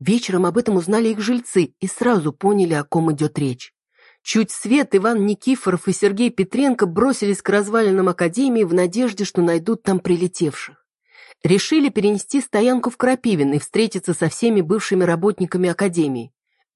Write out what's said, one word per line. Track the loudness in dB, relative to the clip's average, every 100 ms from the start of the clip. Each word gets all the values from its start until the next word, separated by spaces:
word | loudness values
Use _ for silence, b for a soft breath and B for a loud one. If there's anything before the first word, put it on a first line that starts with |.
Вечером | 0 0 0 0 0
об | 0
этом | 0 0
узнали | 0 0 0
их | -2
жильцы | -2 -2 0 0 0 -4
и | -10
сразу | -2 0 2 0
поняли, | -2 0 2 2
о | 0
ком | -2 0 0
идет | 0 -2 -2
речь. | -4 -4 -14 _ _ b b b
Чуть | -4 -2 -2
свет, | -4 0 0 2
Иван | 0 2 0 0
Никифоров | -2 -2 -2 0 -2 -2
и |
Сергей | 0 0 2 -2
Петренко | 0 -2 0 0 2 0
бросились | 2 0 0 -2 -2
к | 0
развалинам | 0 0 0 2 2 0
Академии | 0 -2 0 0 2
в | 2
надежде, | 2 0 0 -2 -2
что | -4 0
найдут | 2 0 -2 -4
там | -2 -2
прилетевших. | 0 0 -2 -2 -4 -4 -16 -18 _ _ B B B B
Решили | 2 2 4 2 2
перенести | 2 0 0 -2 -4
стоянку | 0 0 2 0 -2
в | -2
Крапивино | -2 0 0 2 2
и | 0
встретиться | -2 -2 0 -2 -4
со | -2 -2
всеми | 0 0 2
бывшими | 0 -2 0 0
работниками | 0 0 0 -2 -4 -2 -2
Академии. | 0 -2 0 -2 -2 -10 _ _ _ _